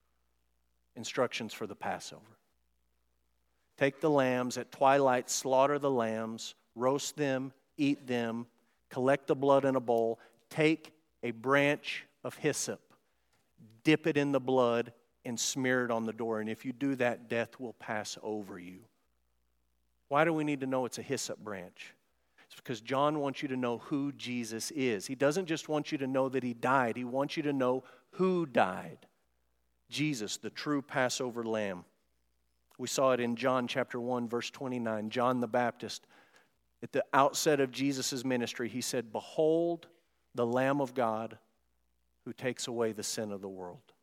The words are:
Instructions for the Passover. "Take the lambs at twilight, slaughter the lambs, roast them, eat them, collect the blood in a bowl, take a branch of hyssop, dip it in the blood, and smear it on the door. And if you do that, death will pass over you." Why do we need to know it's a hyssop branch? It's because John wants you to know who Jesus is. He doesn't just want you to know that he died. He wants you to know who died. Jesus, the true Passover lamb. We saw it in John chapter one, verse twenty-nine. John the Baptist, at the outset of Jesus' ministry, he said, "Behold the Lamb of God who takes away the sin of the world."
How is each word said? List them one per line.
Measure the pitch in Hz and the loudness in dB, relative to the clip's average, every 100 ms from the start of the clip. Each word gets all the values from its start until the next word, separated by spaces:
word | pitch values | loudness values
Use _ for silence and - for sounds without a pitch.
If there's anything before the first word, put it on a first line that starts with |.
| _ _ _ _ _ _ _ _ _ - | _ _ _ _ _ _ _ _ _ -14
Instructions | 110 - 123 - 113 | -8 0 0 0 -8
for | - 107 | -8 -10
the | 98 | -8
Passover. | 101 90 - 73 107 110 _ _ _ _ _ _ _ _ _ _ _ _ _ - | -6 -6 -8 -16 -20 -20 _ _ _ _ _ _ _ _ _ _ _ _ _ 0
"Take | 143 - | 0 2
the | 165 | 2
lambs | 147 131 127 123 120 | 4 4 2 -2 -4
at | 120 | -8
twilight, | - 135 139 135 123 - | 2 6 6 6 2 0
slaughter | - 135 131 139 147 | -4 2 4 4 4
the | 139 | 0
lambs, | 131 113 110 113 113 - - _ | 2 0 -2 -6 -8 -12 -16 _
roast | 113 127 139 - - | -2 0 0 -2 -4
them, | 143 131 135 - _ - | -2 -2 -4 -12 _ -2
eat | 143 143 127 | 0 0 -2
them, | 123 117 117 120 _ _ _ _ | -2 -2 -4 -8 _ _ _ _
collect | - 127 143 - | -2 2 2 2
the | 143 | 0
blood | 139 139 135 | 6 6 6
in | 131 | 2
a | |
bowl, | 120 117 113 113 - _ - | 2 2 2 -2 -10 _ -10
take | - 156 160 - _ _ _ | 2 2 2 -4 _ _ _
a | 120 | -6
branch | 113 117 139 143 147 - - - _ | -4 2 4 6 2 -2 -10 -12 _
of | 127 - | -12 -4
hyssop, | 156 131 - 101 _ _ _ _ _ _ _ _ - - | -2 -2 -4 -8 _ _ _ _ _ _ _ _ -20 -4
dip | - 151 165 | 4 4 4
it | 147 | 2
in | 143 | 4
the | 139 | 2
blood, | 123 131 120 117 117 - _ _ - | 4 6 6 4 0 -6 _ _ -8
and | 117 | -4
smear | - 139 127 127 120 | -2 0 2 2 2
it | |
on | 117 113 | 0 -2
the | |
door. | 110 117 110 | -4 -2 -2
And | 107 | -2
if | 110 135 | -6 -8
you | |
do | 120 139 131 | -4 -2 2
that, | 123 110 113 | 0 0 -4
death | 120 113 - | -2 -2 -6
will | 123 | -12
pass | - - 110 101 - | -12 -6 -6 -6 -8
over | 107 107 98 98 | -6 -6 -6 -12
you." | 90 92 113 _ _ _ _ _ _ _ _ _ _ _ - | -14 -16 -20 _ _ _ _ _ _ _ _ _ _ _ -2
Why | 143 160 | 2 4
do | |
we | 160 | 2
need | 151 143 | 0 -2
to | 131 | -2
know | 131 123 | -2 -2
it's | - | -6
a | |
hyssop | 107 131 - - | -6 -4 -4 -8
branch? | 104 98 90 - - - _ _ _ _ - | -8 -10 -10 -16 -20 -20 _ _ _ _ -20
It's | - | -18
because | - 117 | -10 -10
John | 117 135 147 151 | -2 2 2 2
wants | 139 135 | -2 -4
you | 143 | -4
to | 127 | -2
know | 123 117 | 0 -2
who | - 147 143 | -2 -2 -2
Jesus | 120 117 123 113 113 - | -6 -6 -4 -4 -6 -6
is. | 147 127 104 92 | -2 0 0 -4
He | 131 | 0
doesn't | 139 156 180 | 2 2 -2
just | 156 - | -4 -2
want | 151 143 | -4 -2
you | 151 | -4
to | 135 | -2
know | 131 135 | 0 0
that | 127 | 0
he | 123 | -4
died. | 117 131 135 120 110 | -2 2 4 4 -2
He | |
wants | 123 131 143 165 | -4 -2 -2 -2
you | |
to | 147 | -2
know | 139 127 131 - - _ | 2 2 0 -4 -20 _
who | - 185 180 165 | -2 0 2 0
died. | 120 101 92 87 80 _ _ _ _ _ _ _ _ _ | 2 2 0 -10 -14 _ _ _ _ _ _ _ _ _
Jesus, | 120 151 135 101 - | -2 -2 -2 -4 -6
the | 107 | -8
true | - 151 143 | -8 -2 -2
Passover | 135 147 127 - 127 117 | -2 0 0 0 -4 -4
lamb. | 113 110 104 90 87 _ _ _ _ _ _ _ _ - | -2 -2 -2 -4 -10 _ _ _ _ _ _ _ _ -10
We | 123 | -6
saw | - 135 | 2 4
it | 123 | 4
in | 120 117 | 2 0
John | 127 127 123 | 2 2 0
chapter | 139 120 127 | -2 -4 -4
one, | 120 123 120 | -4 -4 -2
verse | 120 - | -4 -4
twenty-nine. | - 135 123 113 110 107 | -8 -6 -4 -2 -2 -4
John | 123 123 127 | 0 2 2
the | 120 | 0
Baptist, | 123 120 - 110 - _ - _ _ _ _ _ - | 2 0 -2 -8 -10 _ -20 _ _ _ _ _ -16
at | - | -6
the | 135 - | -2 2
outset | 135 139 - - 147 | 4 4 4 2 4
of | 135 | 2
Jesus' | 123 139 135 127 135 | 0 -2 0 -2 -4
ministry, | 123 127 117 - 117 | 0 0 0 -4 -6
he | 123 | -6
said, | 117 131 113 | -4 -4 -4
"Behold | 110 - - 156 160 170 170 - _ _ _ _ | -8 -8 0 2 4 2 -2 -8 _ _ _ _
the | 127 120 | -2 0
Lamb | 123 135 143 | 2 2 2
of | 135 | -2
God | 123 117 110 113 117 _ _ _ _ _ _ _ _ | 0 0 0 -6 -12 _ _ _ _ _ _ _ _
who | - | -14
takes | - 131 123 - | -6 -4 -4 -6
away | 117 113 | 0 0
the | 107 | 0
sin | 101 - 107 | -6 -4 -6
of | 101 | -6
the | 98 | -8
world." | 92 90 107 _ _ | -10 -12 -14 _ _